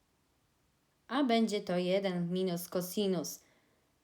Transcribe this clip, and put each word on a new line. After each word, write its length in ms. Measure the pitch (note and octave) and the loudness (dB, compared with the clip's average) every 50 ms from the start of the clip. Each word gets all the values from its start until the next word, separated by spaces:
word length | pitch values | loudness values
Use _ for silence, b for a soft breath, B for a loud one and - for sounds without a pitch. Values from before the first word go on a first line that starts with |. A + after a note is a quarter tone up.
| _ _ _ _ _ _ _ _ _ _ _ _ _ _ _ _ _ _ _ _ _ - | _ _ _ _ _ _ _ _ _ _ _ _ _ _ _ _ _ _ _ _ _ -4
a 160 | A#3 C4+ D4+ | -2 0 2
będzie 380 | B3 A#3 A3+ A3+ G#3 G#3 G#3 | 4 4 4 4 2 0 -2
to 160 | G3+ - F3+ F3+ | -2 0 0 0
jeden 540 | F3+ F3+ F#3 G3+ G3 G3 F3+ F3+ F3 E3+ | 2 2 2 2 2 0 0 -2 -2 -2
minus 380 | F3+ F#3 F#3+ F#3 F3 E3+ F3 - | -2 -2 0 0 -2 -4 -4 -4
cosinus 680 | - F#3 F3+ F3+ - G#3+ G#3 G3 F#3 E3 C#3+ - - - b b b b b b b b b b b b | -4 -4 -4 -4 -2 -2 0 0 0 0 -2 -4 -8 -12 b b b b b b b b b b b b